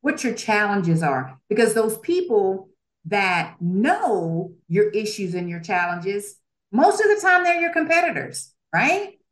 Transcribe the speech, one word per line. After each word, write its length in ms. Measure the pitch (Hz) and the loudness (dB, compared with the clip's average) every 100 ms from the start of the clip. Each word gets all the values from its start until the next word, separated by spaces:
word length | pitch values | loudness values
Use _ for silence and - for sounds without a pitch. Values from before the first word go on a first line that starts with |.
what 220 | 277 302 | -4 -2
your 100 | 254 | -4
challenges 680 | 233 - 208 208 202 170 160 | -4 0 0 2 0 2 0
are, 360 | 156 131 131 - _ | 0 -2 -6 -14 _
because 240 | 214 226 | 2 2
those 240 | 220 220 - | 2 0 -2
people 720 | - 359 359 214 190 190 - _ _ _ 160 | -2 -2 0 0 2 -2 -8 _ _ _ -4
that 500 | 202 190 175 156 - | 0 0 0 -4 -6
know 920 | 175 185 254 381 370 190 165 165 190 - _ | -2 0 2 2 0 0 -2 -4 -6 -12 _
your 220 | 170 208 | 2 2
issues 440 | 208 208 - 190 175 | 0 -4 -6 -6 -4
and 140 | 175 | -6
your 100 | 170 | -10
challenges, 760 | 165 185 175 170 180 202 202 - _ _ _ | -4 -2 -2 -4 -4 -6 -8 -20 _ _ _
most 280 | 214 339 - | 4 4 4
of 80 | 415 | 2
the 120 | 415 | 4
time 220 | 370 359 | 4 4
they're 180 | 359 339 | 4 0
your 120 | 339 | 0
competitors, 800 | 339 311 339 349 170 117 - - _ _ | -2 2 2 2 -2 -8 -12 -16 _ _
right? 460 | 170 247 381 403 - _ | 0 2 0 -4 -14 _